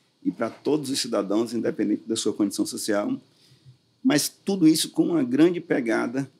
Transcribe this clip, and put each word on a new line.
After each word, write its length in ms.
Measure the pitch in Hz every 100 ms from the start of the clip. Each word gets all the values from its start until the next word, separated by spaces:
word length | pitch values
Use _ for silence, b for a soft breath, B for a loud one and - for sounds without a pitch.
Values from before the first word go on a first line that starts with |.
| _ _
e 80 | -
para 200 | - 113
todos 400 | - 120 151 131
os 100 | 135
cidadãos, 540 | 127 107 98 107 117
independente 480 | 117 120 110 104 104 -
da 120 | 110
sua 160 | 113
condição 320 | 98 101 - -
social, 500 | 113 - 101 113 139 - b b b b b _ _
mas 240 | 262 151 -
tudo 400 | - - 196 156
isso 220 | 170 -
com 140 | -
uma 200 | 170 170
grande 380 | 123 131 170 175
pegada 680 | - 156 117 110 120 131 135